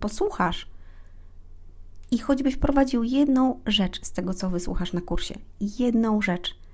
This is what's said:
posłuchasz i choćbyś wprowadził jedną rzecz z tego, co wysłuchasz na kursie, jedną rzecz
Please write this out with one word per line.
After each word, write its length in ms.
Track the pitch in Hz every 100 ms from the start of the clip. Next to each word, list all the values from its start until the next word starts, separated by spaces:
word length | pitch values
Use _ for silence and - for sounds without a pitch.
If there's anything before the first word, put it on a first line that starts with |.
posłuchasz 720 | 214 - 415 - 180 - - - - - - - - - - - - - - - -
i 80 | 233
choćbyś 360 | - 269 269 254
wprowadził 500 | - 277 269 247 233
jedną 560 | 262 285 254 262 247 -
rzecz 380 | 208 185 - -
z 80 |
tego, 220 | - 180 185
co 160 | 185
wysłuchasz 420 | 180 180 180 175
na 80 | 175
kursie, 340 | - 165 - - - -
jedną 640 | 202 208 247 226 226 214
rzecz 340 | 202 180 - - -